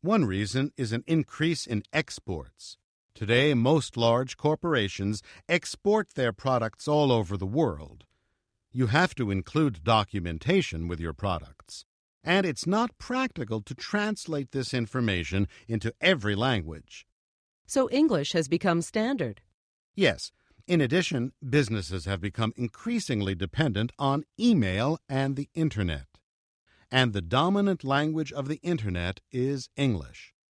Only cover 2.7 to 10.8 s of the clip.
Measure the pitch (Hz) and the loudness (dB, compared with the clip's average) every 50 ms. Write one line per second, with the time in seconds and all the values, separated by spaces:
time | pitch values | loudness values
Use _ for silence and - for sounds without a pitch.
2.7 | - _ _ _ _ _ _ _ _ - - 98 117 123 135 151 147 120 113 127 | -20 _ _ _ _ _ _ _ _ -8 -2 2 4 4 4 4 4 4 4 4
3.7 | 156 160 131 - - 120 117 117 117 123 131 127 - _ - 151 156 151 - 170 | 4 4 2 -2 -2 2 4 4 4 4 0 -2 -8 _ 0 0 0 0 0 0
4.7 | 156 127 104 98 - - 98 101 107 104 - - - - _ - 165 175 - - | 2 2 0 0 -2 -2 -2 -2 -2 -4 -8 -16 -20 -20 _ 0 0 0 0 -4
5.7 | - - _ 202 208 220 202 _ _ - 127 120 104 - - 135 131 120 113 110 | -14 -4 _ 2 2 2 0 _ _ 0 0 0 0 -2 -2 0 0 2 0 -2
6.7 | - _ - - 151 151 147 139 123 117 104 85 101 95 95 95 107 151 165 120 | -6 _ -2 0 2 4 4 4 4 4 2 0 -2 -4 -4 -2 0 0 0 0
7.7 | 82 76 76 76 - - - _ _ _ _ _ _ _ _ _ _ _ _ _ | 0 -4 -10 -16 -18 -20 -20 _ _ _ _ _ _ _ _ _ _ _ _ _
8.7 | _ 123 127 110 110 151 180 - - - 127 101 98 95 92 - - 151 160 143 | _ 0 0 4 4 4 4 2 0 -2 -2 0 0 -2 -2 -2 0 2 2 2
9.7 | 104 82 76 113 117 110 104 - - 101 85 85 85 78 - 135 180 196 151 - | 0 -2 0 2 4 4 2 0 -4 -6 -4 -4 -6 -4 -2 2 2 2 2 0
10.7 | - 82 | -4 -6